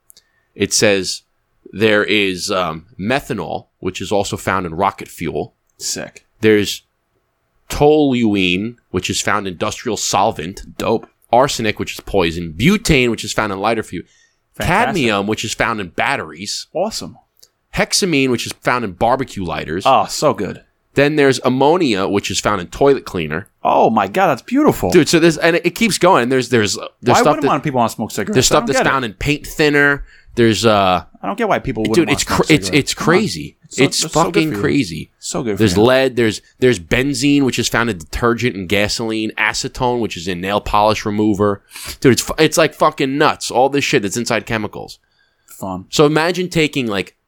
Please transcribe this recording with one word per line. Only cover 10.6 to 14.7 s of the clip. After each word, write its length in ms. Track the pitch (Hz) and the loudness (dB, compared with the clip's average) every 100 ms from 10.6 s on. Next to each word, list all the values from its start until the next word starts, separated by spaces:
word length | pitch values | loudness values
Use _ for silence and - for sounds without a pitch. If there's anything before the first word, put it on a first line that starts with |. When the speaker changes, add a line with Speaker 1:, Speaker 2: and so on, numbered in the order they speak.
| - - | -18 -6
Speaker 2:
Dope. 320 | 92 113 - _ _ | -2 -2 -4 _ _
Speaker 1:
Arsenic, 480 | 117 143 - 107 - | 2 2 0 -4 -4
which 140 | 95 | -8
is 60 | - | -10
poison. 520 | - 98 85 82 85 | -4 0 0 -2 -10
Butane, 560 | 80 160 208 - 147 123 | -2 0 2 2 2 2
which 140 | 110 | -2
is 100 | 104 | -6
found 180 | - 107 | -4 -4
in 80 | 95 | -2
lighter 220 | 104 113 | -2 -2
fuel. 200 | - 87 - _ _ _ _ | -4 -10 -12 _ _ _ _
Speaker 2:
Fantastic. 320 | - 110 | -8 -2